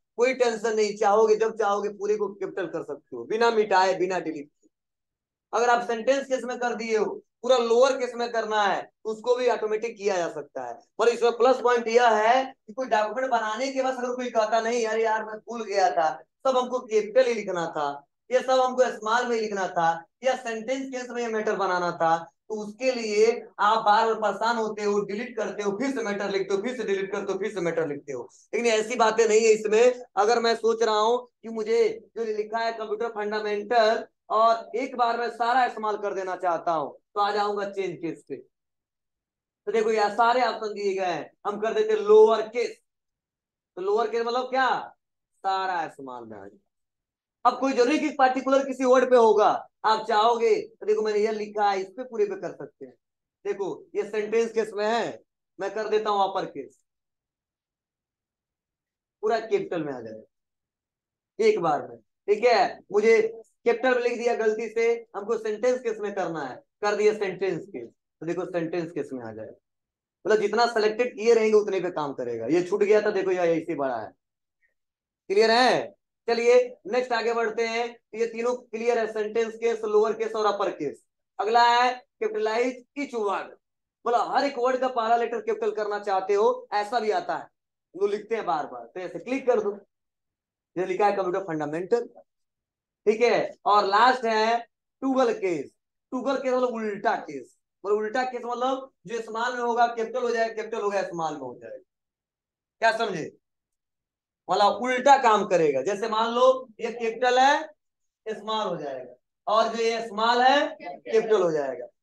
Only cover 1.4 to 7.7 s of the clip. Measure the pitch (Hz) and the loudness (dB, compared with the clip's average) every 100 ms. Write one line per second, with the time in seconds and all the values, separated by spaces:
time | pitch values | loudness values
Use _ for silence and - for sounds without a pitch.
1.4 | 220 220 202 202 208 202 208 208 196 - | 2 0 0 0 -2 -6 -4 -2 -2 -6
2.4 | 185 196 165 160 139 139 _ 120 120 220 | -8 -6 -6 -6 -8 -12 _ -14 -6 0
3.4 | 233 220 208 185 190 160 185 180 160 151 | 2 2 2 4 2 0 -2 -2 -6 -10
4.4 | 143 _ _ _ _ _ _ _ _ _ | -14 _ _ _ _ _ _ _ _ _
5.4 | _ 220 240 240 233 226 233 269 262 254 | _ 0 2 2 0 -2 0 0 0 -6
6.4 | 240 240 247 214 226 214 185 - _ _ | -4 -4 -4 -4 -2 0 0 -4 _ _
7.4 | 247 254 233 | 2 2 4